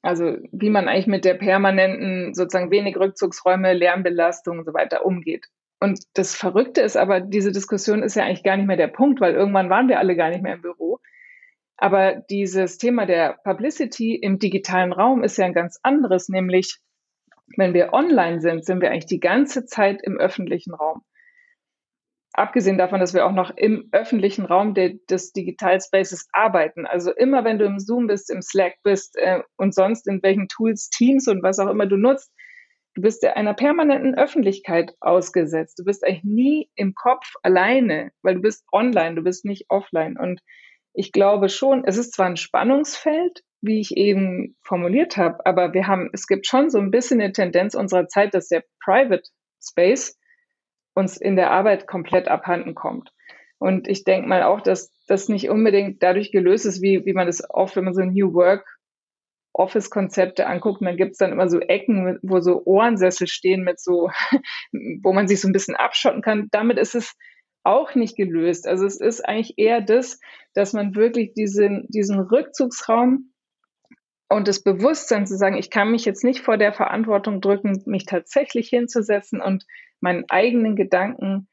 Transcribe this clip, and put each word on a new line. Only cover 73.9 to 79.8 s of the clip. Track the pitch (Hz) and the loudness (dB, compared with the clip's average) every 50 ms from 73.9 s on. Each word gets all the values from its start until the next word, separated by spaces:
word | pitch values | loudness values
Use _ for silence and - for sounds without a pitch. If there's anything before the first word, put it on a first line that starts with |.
| - _ _ _ _ _ _ _ | -20 _ _ _ _ _ _ _
und | 196 214 196 202 | 0 0 2 0
das | 196 196 | -2 0
Bewusstsein | _ 202 190 175 202 277 320 311 - - 233 208 202 | _ 0 0 2 2 2 2 0 -2 -2 0 0 0
zu | 190 196 | -4 -2
sagen, | 190 202 190 196 - | 0 0 0 0 -2
ich | 196 - | -6 -4
kann | - 220 202 214 | -2 -2 0 0
mich | 233 226 226 | 0 0 0
jetzt | 226 196 196 - | -4 -4 0 0
nicht | 240 262 254 | -2 -2 0
vor | - - 220 | 0 -2 2
der | 214 214 202 | 2 2 0
Verantwortung | 208 - 208 - - 208 226 220 208 202 196 220 208 185 | 2 0 -4 -2 -2 -4 -2 0 0 -2 0 -2 -6 -2
drücken, | 196 196 202 196 202 208 196 190 196 | 0 0 0 0 0 -4 -4 -4 -4
mich | - 208 190 - | -4 -6 -6 -4
tatsächlich | - 185 175 - - - 277 - - - 240 226 - | -4 -6 -6 -6 -2 -2 -2 -2 0 -4 -6 -4 0
hinzusetzen | - 240 240 240 - 240 208 214 214 202 196 _ - 190 | 0 -2 -2 0 -2 -4 0 0 -2 -2 -2 _ -8 -6
und | - 196 190 190 - _ - - | -2 -2 -4 -4 -6 _ -20 -20